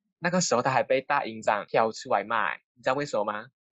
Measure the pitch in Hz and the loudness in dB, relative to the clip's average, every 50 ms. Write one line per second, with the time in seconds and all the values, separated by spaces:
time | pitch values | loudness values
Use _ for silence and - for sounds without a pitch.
0 | _ _ _ - 160 175 170 185 175 - 120 117 123 135 131 123 113 - 131 135 | _ _ _ -6 -4 0 0 0 0 2 2 2 2 2 2 2 2 2 0 0
1 | - - 143 143 - 110 113 110 107 - 110 104 92 - - 135 113 113 107 - | 0 0 -2 -2 -2 -4 -6 -4 0 0 0 0 0 -2 0 2 2 2 0 -4
2 | - 131 117 101 98 107 117 110 101 73 57 - _ _ _ 123 117 139 131 143 | -2 0 0 0 0 0 -2 0 0 -2 -4 -6 _ _ _ _ -2 -2 0 -2
3 | 147 147 - 110 104 107 104 104 113 127 _ _ _ _ _ | -2 -2 -2 -2 -2 -2 -4 -6 -8 -14 _ _ _ _ _